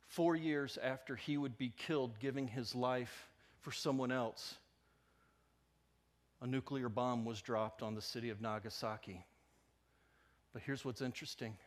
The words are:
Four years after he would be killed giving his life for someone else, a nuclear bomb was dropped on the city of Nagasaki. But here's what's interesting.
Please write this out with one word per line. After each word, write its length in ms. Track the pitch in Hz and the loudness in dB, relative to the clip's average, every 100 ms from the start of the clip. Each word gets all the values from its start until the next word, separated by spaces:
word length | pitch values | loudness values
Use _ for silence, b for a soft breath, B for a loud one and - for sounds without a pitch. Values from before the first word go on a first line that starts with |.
| - | -10
Four 220 | - 170 165 | 4 6 6
years 420 | 160 147 139 - | 4 2 0 0
after 380 | 131 131 - 123 | 0 -2 -4 -6
he 220 | - 147 | 0 0
would 200 | 139 117 | 0 0
be 160 | 127 113 | -4 -4
killed 440 | - 156 127 110 | 0 2 2 0
giving 280 | 135 131 131 | -2 0 -2
his 280 | 113 117 123 | -2 -2 2
life 560 | 123 127 123 - - - B B | 4 2 0 -8 -16 -20 B B
for 100 | - | -8
someone 400 | - 156 131 127 | -2 2 4 4
else, 420 | 127 117 - - - _ _ b b b b b b b b _ _ _ _ _ _ _ _ | 2 2 -2 -10 -12 _ _ b b b b b b b b _ _ _ _ _ _ _ _
a 60 | 123 | 0
nuclear 420 | 131 127 139 123 | 0 0 0 2
bomb 380 | 110 123 120 113 | 2 4 4 0
was 160 | 110 | -2
dropped 400 | - 113 110 - | 0 2 2 0
on 140 | 113 107 | -4 -2
the 60 | |
city 280 | - 123 117 | -4 -4 -2
of 100 | 104 | -2
Nagasaki. 840 | 113 107 107 - 117 107 - 90 90 _ _ _ _ _ _ b b b b b b | -2 -2 -4 -4 -2 -2 -6 -12 -12 _ _ _ _ _ _ b b b b b b
But 80 | - | -10
here's 240 | 101 139 135 | -4 -2 -2
what's 160 | 117 | -2
interesting. 560 | 131 117 151 - 117 107 | -2 -4 -8 -8 -8 -8